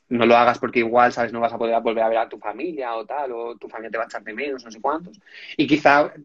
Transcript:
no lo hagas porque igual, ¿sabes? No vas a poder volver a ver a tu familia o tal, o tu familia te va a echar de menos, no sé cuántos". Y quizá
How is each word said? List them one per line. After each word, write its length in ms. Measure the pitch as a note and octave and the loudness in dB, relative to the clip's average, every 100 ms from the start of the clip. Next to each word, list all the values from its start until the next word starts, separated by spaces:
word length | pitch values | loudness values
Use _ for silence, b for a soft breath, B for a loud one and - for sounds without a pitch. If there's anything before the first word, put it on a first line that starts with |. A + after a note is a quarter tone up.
| - | -4
no 160 | A#2+ A2+ | 2 6
lo 120 | A#2 | 6
hagas 220 | A#2+ A#2 | 6 2
porque 200 | A#2 B2 | -2 -2
igual, 340 | A2+ A#2+ A#2+ | 2 4 4
¿sabes? 200 | B2 A#2 | 2 -4
No 60 | A#2 | -2
vas 120 | A#2 | -2
a 40 | A#2 | -2
poder 220 | A#2 A2+ | 0 0
volver 220 | A#2 A2+ | 0 0
a 60 | A2+ | 2
ver 80 | A2+ | 0
a 100 | A#2 | -2
tu 100 | A2 | -6
familia 560 | G#2+ G#2+ F3 D3 A#2+ A2+ | -10 -8 -8 -6 -6 -8
o 100 | G#2+ | -8
tal, 260 | C#3 C#3 | -8 -6
o 240 | A#2 A#2 A#2 | -8 -10 -12
tu 120 | A#2 | -14
familia 220 | A#2 A2+ | -14 -8
te 60 | A2+ | -6
va 80 | A2 | -6
a 20 | |
echar 160 | A#2 | -10
de 100 | G#2+ | -12
menos, 300 | A2 C#3+ C3 A2+ | -8 -8 -8 -12
no 60 | |
sé 100 | A2 | -8
cuántos". 380 | C3 D#3+ F3 - B B B - | -6 -6 -8 -20 B B B -2
Y 100 | C3 | 0
quizá 460 | D3 D3 C#3+ D3+ D3+ | 4 6 6 4 -4